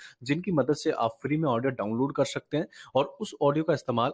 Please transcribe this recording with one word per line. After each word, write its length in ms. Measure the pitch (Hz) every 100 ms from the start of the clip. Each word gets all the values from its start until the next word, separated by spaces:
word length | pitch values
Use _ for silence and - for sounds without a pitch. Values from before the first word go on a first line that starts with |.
| - -
जिनकी 280 | 120 156 190
मदद 240 | 156 127 143
से 160 | 160
आप 260 | - 113 -
फ्री 160 | 135 156
में 100 | 156
ऑडियो 220 | 117 135
डाउनलोड 400 | 120 104 113 139 147
कर 100 | 131
सकते 320 | - - 147
हैं 100 | - - - 131
और 100 | - -
उस 120 | 214 -
ऑडियो 220 | 143 156
का 100 | 160
इस्तेमाल 380 | 139 - 117 131